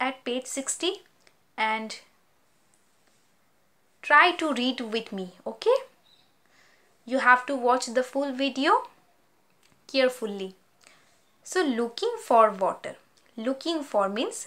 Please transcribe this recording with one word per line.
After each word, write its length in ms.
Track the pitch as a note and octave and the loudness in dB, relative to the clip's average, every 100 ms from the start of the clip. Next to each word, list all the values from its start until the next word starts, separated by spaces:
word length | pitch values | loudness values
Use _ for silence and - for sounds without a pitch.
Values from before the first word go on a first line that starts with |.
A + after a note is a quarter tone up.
at 240 | C4 C4 | -6 -6
page 220 | - B3 B3+ | -6 -6 -6
sixty 560 | C#4 C4+ - F4 G4 - _ _ _ _ - | -8 -6 -4 -4 -6 -12 _ _ _ _ -4
and 400 | A3 A3 A3 - - _ _ _ _ _ _ _ _ _ _ _ _ _ _ _ _ _ _ _ | -4 -4 -8 -14 -18 _ _ _ _ _ _ _ _ _ _ _ _ _ _ _ _ _ _ _
try 320 | - D4 F4+ F4 | 4 6 6 4
to 180 | D#4+ | -2
read 260 | A#3+ B3 B3+ | -2 -2 -4
with 320 | A3+ A3+ - | -4 -6 -6
me, 200 | G3 F#3 - - | -10 -10 -10 -12
okay? 300 | - A4 C5 - _ _ _ _ _ _ _ _ _ _ _ | -4 2 0 0 _ _ _ _ _ _ _ _ _ _ _
You 140 | - C4 | -4 0
have 260 | B3 B3 | 4 4
to 100 | - | 2
watch 380 | C4+ A#3+ B3+ B3 | -2 0 0 0
the 100 | A#3 | -2
full 300 | B3+ C4+ C#4+ | -2 -2 -4
video 520 | B3+ C#4 C4 D4+ A#4 - _ _ _ _ _ _ _ _ _ - | -2 -2 0 2 2 0 _ _ _ _ _ _ _ _ _ -4
carefully. 680 | C4+ B3+ - G#3+ G3+ F#3+ - _ _ - _ _ _ _ _ | 2 2 2 -8 -6 -8 -12 _ _ -20 _ _ _ _ _
So 160 | - F#4 | -6 0
looking 480 | D#4 A3+ A#3+ - A4+ A#4 | 0 0 -2 -2 -4 -4
for 260 | - A#3 G#3+ | 4 6 6
water. 440 | F#3+ F3+ - - - _ _ _ - | 4 -2 -2 -10 -14 _ _ _ -8
Looking 460 | A3+ C4+ D#4+ D#4+ | -6 -4 -4 -4
for 260 | C#4 G#3 G3 | -2 0 0
means 380 | G#3 G4 - | -2 -4 -6